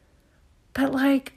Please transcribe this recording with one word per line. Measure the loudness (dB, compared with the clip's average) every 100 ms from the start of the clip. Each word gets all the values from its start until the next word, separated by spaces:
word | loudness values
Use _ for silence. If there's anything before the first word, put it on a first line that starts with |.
| _ _ _ _ _ _ _
But, | -4 -2
like, | 0 0 0 -2